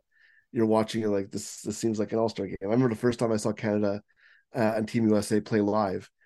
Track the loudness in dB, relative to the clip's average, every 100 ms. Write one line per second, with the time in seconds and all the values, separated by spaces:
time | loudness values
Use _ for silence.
0 | _ _ _ _ _ 0 4 4 2 -2
1 | -2 -2 -2 -8 -12 -10 -10 -4 -2 -2
2 | -2 0 -2 -2 -8 -6 -2 2 2 2
3 | 0 0 0 0 -2 -2 -2 0 0 -2
4 | -8 _ _ _ _ 0 0 0 -2 0
5 | 4 2 2 0 2 2 2 2 0 -4
6 | -10 _